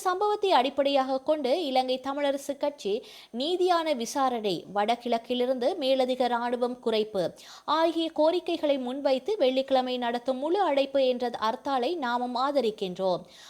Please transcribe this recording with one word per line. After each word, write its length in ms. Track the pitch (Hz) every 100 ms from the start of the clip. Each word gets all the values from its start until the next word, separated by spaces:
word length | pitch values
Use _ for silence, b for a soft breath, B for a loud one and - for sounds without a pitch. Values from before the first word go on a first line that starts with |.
சம்பவத்தை 460 | 381 370 415 415 392 294
அடிப்படையாக 600 | 254 277 277 277 262 262 269
கொண்டு 240 | 311 247 277 285
இலங்கை 280 | 254 254 254 269
தமிழரசு 480 | 277 285 277 285 285
கட்சி 300 | 294 285 196 220 B B B 226
நீதியான 560 | 294 359 359 339 320 262
விசாரணை, 520 | 226 285 262 240 214 170 - 196
வடகிழக்கிலிருந்து 920 | 214 233 240 226 233 247 247 262 247 381
மேலதிக 400 | 262 262 254 254 247
இராணுவம் 460 | 240 240 240 240 247
குறைப்பு 400 | 233 220 214 196 160 - B B - 302
ஆகிய 260 | 330 320 330 302
கோரிக்கைகளை 580 | 311 349 339 330 302 277 247
முன்வைத்து 440 | 269 277 262 269 427
வெள்ளிக்கிழமை 520 | 262 262 269 262 254 254 240
நடத்தும் 340 | 240 254 254
முழு 180 | 294 392 359
அடைப்பு 320 | 277 277 277 254
என்ற 200 | 247 240 226 220
ஹர்த்தாலை 460 | 247 285 269 240 349 247
நாமும் 320 | 240 247 247 277
ஆதரிக்கின்றோம். 800 | 277 226 214 190 175 190 170 - B